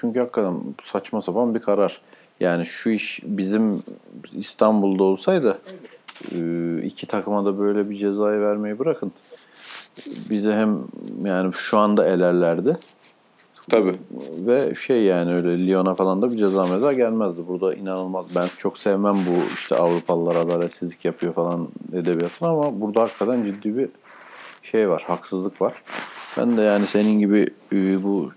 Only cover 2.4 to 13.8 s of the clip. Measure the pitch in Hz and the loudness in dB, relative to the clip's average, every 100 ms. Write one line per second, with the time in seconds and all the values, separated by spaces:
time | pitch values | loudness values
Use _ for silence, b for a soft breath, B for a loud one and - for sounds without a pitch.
2.4 | 92 85 85 - 117 107 - - - 101 | 0 0 -2 -4 -2 -2 -4 -8 -6 -2
3.4 | 95 107 110 95 - - - - - - | 0 2 2 0 -6 -18 -20 -20 -14 -12
4.4 | 107 - 110 107 98 95 95 95 - 190 | -6 2 4 4 4 4 4 4 2 2
5.4 | 120 95 B 92 B B - - - 87 | 2 0 B -18 B B -20 -16 -10 -6
6.4 | 82 85 85 85 - - - 104 101 104 | -2 -2 -2 -4 -6 -10 -6 -6 -2 0
7.4 | 101 101 101 104 101 101 101 101 104 107 | 0 0 0 0 -2 -2 -2 0 0 2
8.4 | 104 104 104 107 156 - - B B B | 0 0 -4 -4 -2 -4 -6 B B B
9.4 | B B B B B - - - - 104 | B B B B B -18 -14 -12 -4 -2
10.4 | 107 107 107 104 - - - 50 98 92 | 0 2 2 0 -6 -14 -12 -6 -2 0
11.4 | 95 - - 110 104 104 92 90 87 87 | 0 -4 0 4 4 4 4 4 4 4
12.4 | 85 85 113 175 - _ - _ _ _ | 2 2 0 -2 -6 _ -20 _ _ _
13.4 | _ - - 113 | _ -20 2 4